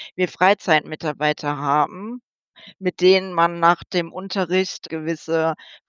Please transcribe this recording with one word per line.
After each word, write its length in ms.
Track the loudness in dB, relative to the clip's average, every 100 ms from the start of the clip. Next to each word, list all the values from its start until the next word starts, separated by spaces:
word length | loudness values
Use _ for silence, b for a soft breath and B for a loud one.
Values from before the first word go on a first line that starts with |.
| B -4
wir 120 | -4
Freizeitmitarbeiter 1300 | 2 2 2 2 0 0 -6 -6 -2 -2 -2 -4 -4
haben, 640 | 0 2 0 -4 -12 -12 _ _ _ B B B
mit 220 | -6 2
denen 320 | 4 4 2
man 300 | 0 0 4
nach 240 | 2 2 0
dem 260 | -4 -4
Unterricht 760 | -8 -8 -4 0 0 -2 -6 -10
gewisse 640 | -8 -6 -6 -2 0 0 -2 B B